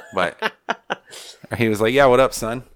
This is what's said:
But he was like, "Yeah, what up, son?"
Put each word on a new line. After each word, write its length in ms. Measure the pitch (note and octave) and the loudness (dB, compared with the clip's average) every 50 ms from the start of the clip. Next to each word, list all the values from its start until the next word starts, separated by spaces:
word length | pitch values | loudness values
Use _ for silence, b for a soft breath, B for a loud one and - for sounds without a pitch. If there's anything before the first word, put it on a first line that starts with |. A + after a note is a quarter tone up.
| - - - | -4 -4 -6
But 380 | F#2+ F2+ E2+ - - - G#3+ - _ _ - - - _ - - - _ B B B B B B B B - - | -4 -4 -4 -6 -8 -10 -10 -10 _ _ -10 -10 -8 _ -12 -12 -12 _ B B B B B B B B -10 -6
he 120 | F#2+ A#2 A2 | -2 -2 -2
was 100 | G#2+ G2+ | 0 0
like, 140 | A2 A2+ B2+ | 0 0 2
"Yeah, 120 | C#3 C#3+ | 4 4
what 120 | C3 B2 B2+ | 6 6 4
up, 140 | C3 B2+ - | 4 2 0
son?" 300 | - A#2+ A2+ A#2+ B2+ - _ - | -6 -8 -8 -8 -10 -12 _ -20